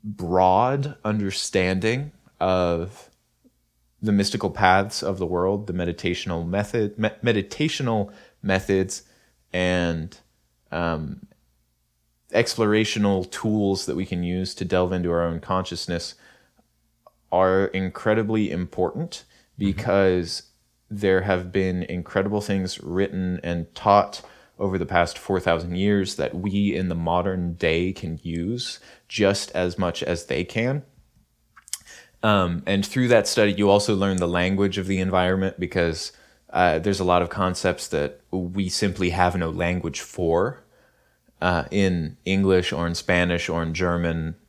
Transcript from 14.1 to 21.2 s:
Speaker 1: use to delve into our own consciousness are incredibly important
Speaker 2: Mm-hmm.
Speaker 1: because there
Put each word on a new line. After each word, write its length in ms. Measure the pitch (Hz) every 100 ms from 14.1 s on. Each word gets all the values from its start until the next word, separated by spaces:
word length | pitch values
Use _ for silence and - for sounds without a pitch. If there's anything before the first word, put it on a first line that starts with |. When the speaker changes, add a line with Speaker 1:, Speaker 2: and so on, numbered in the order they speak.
| 90
Speaker 1:
use 320 | 87 90 92 -
to 80 |
delve 300 | 90 90 90
into 180 | 90 87
our 100 | 85
own 180 | 85 82
consciousness 760 | - 95 92 85 - 85 - - - _ _ _ _ _ _ _ _ _ _
are 340 | 90 92 95 98
incredibly 840 | 95 95 - 110 107 107 110 104
important 720 | 85 90 - 90 - 170 - - _ _ -
Speaker 2:
Mm-hmm. 60 | 98
Speaker 1:
because 760 | 95 - 98 95 90 85 - - _ _ _ _
there 320 | 104 101 92